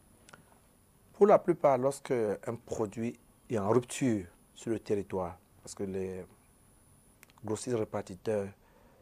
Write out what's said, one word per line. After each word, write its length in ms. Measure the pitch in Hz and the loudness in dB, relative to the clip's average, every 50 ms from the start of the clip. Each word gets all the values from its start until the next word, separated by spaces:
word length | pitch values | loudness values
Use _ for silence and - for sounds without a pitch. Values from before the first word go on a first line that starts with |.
| _ _ - _ _ - - - - _ - - _ _ _ _ _ _ _ _ _ - - | _ _ -20 _ _ -20 -20 -20 -20 _ -20 -20 _ _ _ _ _ _ _ _ _ -12 2
Pour 140 | - 202 | 6 8
la 100 | 208 190 | 8 8
plupart, 400 | - - - 165 - - 147 135 | 8 6 2 0 2 4 4 4
lorsque 340 | 123 127 139 139 - - - | 4 2 0 -2 -4 -4 -2
un 440 | 135 120 110 104 98 - - 120 117 117 - | 0 0 0 0 -2 -4 -6 -8 -8 -8 -8
produit 540 | - - - 113 101 - 113 113 120 - - _ - _ _ _ - | -8 -4 -4 -4 -4 -4 -6 -6 -6 -8 -10 _ -20 _ _ _ -4
est 80 | 120 | -4
en 120 | 107 98 101 | 0 2 2
rupture 560 | 117 123 123 - - - 143 127 113 104 90 87 - _ _ _ _ | 2 2 2 0 -2 -2 0 0 0 0 -4 -8 -14 _ _ _ _
sur 180 | - - 117 | -10 -6 -4
le 80 | 113 104 | -4 -4
territoire, 580 | - - 110 101 90 - 98 92 90 85 90 - _ _ _ - | -2 -2 -2 -2 -2 -4 -4 -4 -4 -6 -8 -14 _ _ _ -20
parce 140 | - - - | -20 -16 -10
que 80 | - 104 | -8 -8
les 420 | 95 95 95 92 92 92 92 90 - - - _ _ _ _ _ _ _ _ _ _ _ _ _ _ _ _ - - _ - - | -6 -4 -4 -6 -6 -8 -10 -14 -16 -20 -20 _ _ _ _ _ _ _ _ _ _ _ _ _ _ _ _ -20 -20 _ -12 -8
grossistes 320 | 104 107 - - 127 120 | -6 -6 -6 -4 -2 -2
répartiteurs 720 | 110 107 - - 104 101 - 95 90 - 113 107 104 98 98 101 _ _ _ _ _ - - - _ | -2 -2 -2 -6 -8 -8 -10 -14 -8 -4 -2 -2 -2 -4 -6 -10 _ _ _ _ _ -20 -20 -20 _